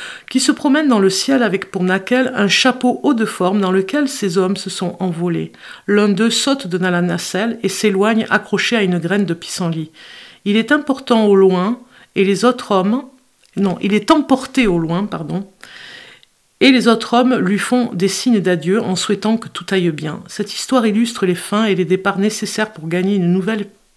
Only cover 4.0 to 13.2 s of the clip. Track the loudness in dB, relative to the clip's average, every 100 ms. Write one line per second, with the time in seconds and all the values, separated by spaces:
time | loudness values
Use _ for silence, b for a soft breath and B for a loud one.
4 | -2 -2 -2 0 0 -2 -6 -6 -6 -4
5 | -4 -2 -2 -4 -6 B B B 0 2
6 | 4 2 0 0 -2 -2 -4 -2 0 0
7 | 0 -2 -4 -4 -4 -4 -4 0 0 2
8 | 2 2 0 -2 -2 -4 0 0 0 0
9 | 0 0 -2 -4 -8 -6 -4 -4 -8 B
10 | B B B B 0 0 2 0 0 -4
11 | 0 2 4 6 6 4 0 -4 B B
12 | B 0 0 2 2 0 0 0 2 -2
13 | -6 -16